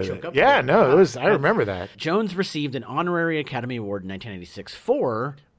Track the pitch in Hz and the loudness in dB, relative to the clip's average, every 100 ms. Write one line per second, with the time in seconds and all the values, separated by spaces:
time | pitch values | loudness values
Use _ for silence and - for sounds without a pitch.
0 | 95 92 - 135 240 269 127 196 147 156 | -2 -6 -4 2 4 4 4 4 6 6
1 | 185 - 151 196 147 226 107 92 95 - | 4 2 2 2 2 2 0 -2 -8 -8
2 | 156 196 214 175 185 156 147 127 113 139 | -2 -2 -2 -2 -4 -4 -4 -6 -6 -4
3 | 180 175 165 156 143 127 120 120 101 101 | -2 0 0 -2 -4 -6 -6 -6 -4 -6
4 | 92 95 113 95 87 101 95 - - 277 | -6 -10 -10 -12 -14 -14 -16 -8 -2 0
5 | 151 110 139 143 _ | 0 -2 -4 -8 _